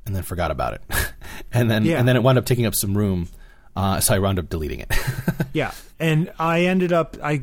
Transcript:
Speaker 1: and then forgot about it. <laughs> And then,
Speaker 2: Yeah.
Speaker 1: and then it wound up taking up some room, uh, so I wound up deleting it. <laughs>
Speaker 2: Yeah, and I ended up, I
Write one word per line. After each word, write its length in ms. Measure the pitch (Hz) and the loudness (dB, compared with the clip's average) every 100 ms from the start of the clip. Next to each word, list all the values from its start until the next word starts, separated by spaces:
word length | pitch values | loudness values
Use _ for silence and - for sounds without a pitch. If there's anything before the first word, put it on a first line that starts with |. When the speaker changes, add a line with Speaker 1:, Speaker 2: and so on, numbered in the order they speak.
| - | -6
Speaker 1:
and 100 | 98 | -6
then 60 | |
forgot 280 | 80 87 82 | -4 -2 -2
about 240 | 71 62 | 0 -4
it. 80 | 52 - | -4 -2
<laughs> 240 | - - - - - - | 0 0 -4 -14 -14 -4
And 180 | 117 120 | 0 2
then, 140 | 110 | 2
Speaker 2:
Yeah. 140 | 110 160 | 2 2
Speaker 1:
and 100 | 123 | 4
then 80 | 123 | 4
it 60 | |
wound 160 | 127 127 | 4 4
up 80 | - | 2
taking 180 | 123 113 | 0 0
up 80 | |
some 220 | - 104 101 | 0 -2 0
room, 320 | 104 92 85 - - - - - | 2 0 -4 -10 -20 -20 -12 -2
uh, 240 | 98 95 | 0 2
so 140 | - | 2
I 40 | 104 | 2
wound 180 | 98 92 | 2 0
up 100 | 80 | -4
deleting 320 | 87 73 - | -4 -6 -6
it. 120 | - - | 0 0
<laughs> 540 | - - - - 135 | 0 -4 -4 -2 -2
Speaker 2:
Yeah, 200 | 147 120 - - - | -2 -4 -6 -16 -4
and 320 | 160 156 175 - | 0 2 0 -2
I 240 | 160 170 | 0 2
ended 300 | 180 185 180 | 2 2 2
up, 240 | 170 160 - | 2 0 -4
I 160 | 147 151 | -4 -4